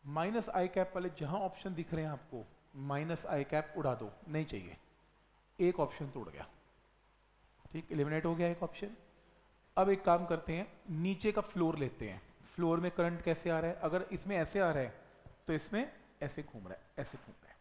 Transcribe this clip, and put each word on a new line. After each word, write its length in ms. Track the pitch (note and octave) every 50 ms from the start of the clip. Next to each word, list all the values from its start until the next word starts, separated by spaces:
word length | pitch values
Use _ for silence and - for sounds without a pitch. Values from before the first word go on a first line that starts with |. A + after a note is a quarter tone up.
| _
माइनस 460 | C#3 D3 D#3 E3 F#3+ A3+ A#3 G3+ -
I 160 | - F#3+ F3+ F#3
cap 240 | - F#3+ F#3 F#3 -
वाले 140 | F#3 F3+ F3+ - -
जहां 200 | D#3+ C#3 E3 G3+
option 320 | G3 F#3 F#3+ - - G3 F#3
दिख 180 | D#3+ E3 - E3
रहे 100 | D#3+ D#3
हैं 80 | D#3
आपको, 320 | D3 C#3 - - - A#2 G#2+ - - - _ _ -
माइनस 500 | C#3 C#3 C#3 C#3 C#3+ D3+ E3 E3+ D#3+ -
I 180 | - - C#3+ C#3
cap 300 | - - D3+ D#3 - - F#3
उड़ा 160 | D3 C#3 B2
दो, 140 | A2+ A2 G#2 - - - -
नहीं 180 | D3 D#3 D#3
चाहिए, 320 | - - G#2 F#2 F2 E2+ - - - _ _ _ _ _ _ _ _ _ _ _ _ _ _
एक 200 | F3 F3 F3+ F3+
option 300 | D3+ C3 - - D3+ C3+
तो 100 | - C#3
उड़ 100 | A2 F2
गया, 180 | D#2 C#2+ - - - - _ _ _ _ _ _ _ _ _ _ _ _ _ _ _ _ _ _ _ _ -
ठीक, 260 | - - D#3+ E3 -
eliminate 340 | E3+ D#3 C#3+ D3 D#3 D#3 D3+
हो 80 | E3+ E3+
गया 120 | E3 F3 E3+
एक 160 | E3+ E3+ E3+
option। 320 | E3 - - G3+ G3+ A3+ - - - - - _ - - - _ _ _ _ _ _ _ -
अब 120 | F#3+ G3
एक 140 | G3 F#3+ G3
काम 200 | F#3 F3 F3 F3+
करते 280 | F3 E3+ D#3+ - - D#3+
हैं, 140 | E3+ G3+ - - - - -
नीचे 400 | D#3+ D#3 E3+ F#3+ G3 F#3 - G#3+
का 100 | G3+ G#3+ G3+
floor 340 | - - F#3 E3+ D#3+ E3 D#3
लेते 320 | C#3 B2 - - A#2 G#2
हैं। 120 | F#2+ G2+ - - - - -
Floor 340 | - - - E3 E3 E3 E3
में 100 | E3+ F3+
current 300 | F3 - E3+ E3+ F3 E3+
कैसे 280 | - F3 E3 D#3+ - F3
आ 100 | E3 D#3+
रहा 120 | D#3+ E3
है? 80 | F3+ -
अगर 260 | - D#3+ D#3 F#3 - -
इसमें 240 | G3 F3 - F#3+ G3+ F3+
ऐसे 220 | D#3+ D3+ - G3+
आ 100 | F#3+ E3+
रहा 120 | D#3+ C#3+ C3
है, 100 | A#2+ - - - - - - - - - - _ -
तो 60 | E3
इसमें 380 | D3+ - - - G#3 B3+ C#4+ - - - - - _
ऐसे 220 | - C#3+ - - D3
घूम 240 | - - A2+ G2 F#2
रहा 60 | F#2
है, 60 | - - - _ -
ऐसे 200 | C#3 - - -
घूम 160 | - - G2+
रहा 160 | - - -
है। 80 | - -